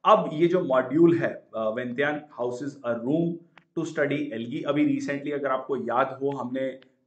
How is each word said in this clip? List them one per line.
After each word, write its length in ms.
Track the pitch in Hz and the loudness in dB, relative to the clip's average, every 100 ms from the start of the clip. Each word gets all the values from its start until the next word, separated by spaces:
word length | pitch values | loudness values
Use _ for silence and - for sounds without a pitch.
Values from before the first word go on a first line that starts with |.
अब 260 | 165 208 147 | 4 4 4
ये 140 | 151 170 | 2 2
जो 180 | 180 | 2
module 540 | 131 127 123 147 170 - | 2 0 2 6 6 6
है, 280 | 123 - - 110 | 0 -6 -10 -4
uh, 120 | 110 | -2
Ventyan 540 | 117 123 120 143 151 143 - | -2 -4 -2 -2 -2 -8 -6
houses 300 | 123 123 139 131 120 | -6 -4 -8 -8 -4
a 80 | |
room 380 | 117 120 165 170 - - - _ - | -4 0 0 0 -4 -12 -20 _ -8
to 160 | 156 | -6
study 380 | - 139 143 147 113 | -2 0 0 -4 -6
algae, 280 | 120 156 | -6 -6
अभी 360 | 143 147 143 131 | -2 2 2 2
recently 320 | 135 143 147 | -2 -4 -4
अगर 140 | 143 139 | -4 -2
आपको 300 | 131 - 131 | -2 -2 -4
याद 420 | 110 120 135 120 | -2 0 0 -2
हो, 80 | 139 | -4
हमने 380 | 139 120 131 135 - _ _ | -4 -6 -4 -6 -8 _ _